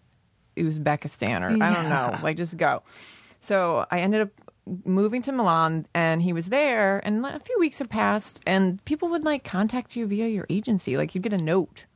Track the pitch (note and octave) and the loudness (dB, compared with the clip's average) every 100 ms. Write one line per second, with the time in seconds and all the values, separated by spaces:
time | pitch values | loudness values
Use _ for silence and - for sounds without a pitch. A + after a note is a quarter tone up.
0 | _ _ _ _ _ - E3 D#3 D3 D3 | _ _ _ _ _ -2 -2 0 0 0
1 | D3+ - G#2 G2 F2+ A3 E3 F3 D#3+ C#3+ | -4 -6 -2 -2 0 2 4 2 2 0
2 | B2 C3 D3+ D#3+ E3+ E3 D3+ C3 - - | 0 -2 -4 -4 -4 0 0 0 -6 -20
3 | - - - _ - G3 F3 C#3 - F3+ | -20 -20 -20 _ -2 0 2 0 0 0
4 | F#3 G#3+ G#3 - - - - F3+ - F#3+ | 2 2 0 -6 -20 -18 -12 -8 0 2
5 | G#3 B3 B3+ C4 G3 E3 D#3+ D#3+ - E3+ | 2 0 -4 0 2 4 2 0 -2 0
6 | E3 D#3+ F3 E3+ F3 C4 D4 A3+ G3 G3 | 2 2 0 0 0 0 2 2 2 2
7 | - G#3+ C#4 D4 - B4 D#4+ - B3 A3 | 0 -2 -2 -8 -2 0 0 -2 -4 0
8 | G3+ G#3 - - - F#3+ F#3+ F#3 - D4+ | 2 0 -4 -6 0 2 2 0 -4 -2
9 | E4+ E4+ D#4 C#4+ - F#3 G#3+ B3 - A#3+ | 0 0 0 -2 -2 -2 0 -2 -6 -4
10 | G#3+ G3+ A3+ G#3 - G3 A#3 G3 - C3 | -2 -2 -2 -2 -2 -2 0 0 0 -2
11 | D#3 F#3 G#3+ G3 D#3+ F#3 - - - | -2 -2 -2 0 2 0 0 -8 -20